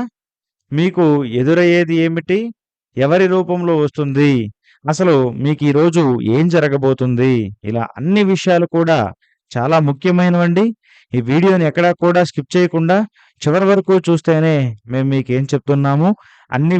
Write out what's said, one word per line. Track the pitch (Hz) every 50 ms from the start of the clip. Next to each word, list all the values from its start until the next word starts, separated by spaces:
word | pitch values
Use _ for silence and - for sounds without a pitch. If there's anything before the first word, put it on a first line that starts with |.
| 247 233 _ _ _ _ _ _ _ _ _ _ _ -
మీకు | 139 147 170 185 185 185 175 156 147 147 143 120 110 123
ఎదురయ్యేది | 127 139 165 170 175 175 175 175 175 160 165
ఏమిటి, | 165 165 165 165 165 160 - 185 208 226 233 226 _ _ _ _ _ _ _ - 127
ఎవరి | 131 139 160 185 190 185
రూపంలో | 180 185 180 165 175 175 175 170 165 156
వస్తుంది, | 151 143 - - 147 143 135 139 147 147 139 123 110 104 - _ _ _ _ _ - 139
అసలు | 156 156 185 180 160 139 131 123 117 - 123
మీకు | 143 156 147 147
ఈరోజు | 147 139 143 156 175 160 175 160 135 123 113 - 104 113
ఏం | 139 160 175 165
జరగబోతుంది, | 175 147 147 135 139 131 135 131 127 131 127 123 120 127 131 127 120 107 98 104 - -
ఇలా | 104 110 117 117 - - -
అన్ని | 127 165 196 208 208 190 190
విషయాలు | 170 - 190 180 170 170
కూడా | 165 - 165 165 165 160 143 110 95 92 - _ _ _ _ _ - - 123
చాలా | 120 135 165 160
ముఖ్యమైనవండి. | 156 143 143 143 - 185 180 180 175 180 175 175 175 175 170 185 214 233 220 - _ _ _ _ _ _ -
ఈ | 123
వీడియోని | 120 117 135 160 175 196 190 185 165
ఎక్కడా | 151 139 170 175 175 175 - -
కూడా | 175 175 180 180 156
స్కిప్ | - - 139 - - 180
చేయకుండా | 180 170 - 165 160 165 185 196 220 208 _ _ _ _ _ -
చివరి | - 151 151 185 196
వరకు | 190 202 190 190 - 190 185 - -
చూస్తేనే | 170 160 - - 165 156 160 160 156 147 135 123 110 104 _ 113
మేము | 123 131 135 135
మీకు | 135 135 127 - 123 127
ఏం | 139 135 -
చెప్తున్నామో | 139 - - 143 139 139 139 139 143 160 185 214 - - _ _ _ _ -
అన్ని | - 127 147 165 180